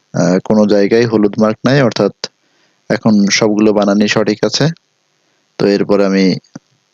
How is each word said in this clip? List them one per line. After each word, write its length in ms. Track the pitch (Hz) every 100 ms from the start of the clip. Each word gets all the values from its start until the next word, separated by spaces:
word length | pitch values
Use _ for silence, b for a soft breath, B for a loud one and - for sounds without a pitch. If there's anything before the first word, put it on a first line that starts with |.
| _
আহ, 260 | - 87 92
কোনো 240 | - 107 104
জায়গায় 400 | 104 101 113 120
হলুদ 320 | 110 104 113
মার্ক 180 | 107 110 123
নাই, 160 | 143
অর্থাৎ 300 | 120 - 98 - - _ _ _ _ _ -
এখন 380 | 107 117 104 98
সবগুলো 460 | - 110 104 107
বানানই 340 | 104 101 104 104
সঠিক 360 | 113 104 104
আছে। 240 | 107 - 147 165 _ _ _ _ _ _ _ -
তো 100 | 104
এরপর 340 | 101 98 98
আমি 340 | 98 95 92 - - - _ _ _